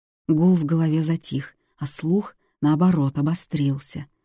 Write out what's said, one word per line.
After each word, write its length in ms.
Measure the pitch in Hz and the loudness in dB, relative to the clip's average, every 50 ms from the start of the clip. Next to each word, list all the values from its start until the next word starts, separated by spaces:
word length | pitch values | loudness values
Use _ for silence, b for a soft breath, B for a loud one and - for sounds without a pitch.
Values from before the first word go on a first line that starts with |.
| _ _ _ _ _ | _ _ _ _ _
гул 280 | - 160 151 170 185 185 | 0 2 4 4 4 4
в 100 | 170 151 | 4 2
голове 380 | 143 165 165 165 160 156 160 156 | 0 0 0 2 0 0 0 0
затих, 520 | 160 165 170 - - 131 135 135 - - _ _ _ _ | -2 -2 -4 -4 -6 -8 -8 -8 -8 -16 _ _ _ _
а 100 | _ 147 | _ -10
слух, 480 | 139 - - - 160 180 208 202 - - _ _ _ _ _ | -8 -8 -6 -2 0 0 0 -2 -4 -12 _ _ _ _ _
наоборот, 560 | - 147 156 151 180 185 175 156 139 135 - | 0 2 2 4 4 2 4 2 0 0 0
обострился. 920 | 143 143 160 170 175 - - - 151 143 139 135 135 - - - - 139 - _ _ | -2 -2 -2 -2 -4 -6 -6 -4 -2 0 -2 -2 -4 -8 -12 -14 -14 -14 -14 _ _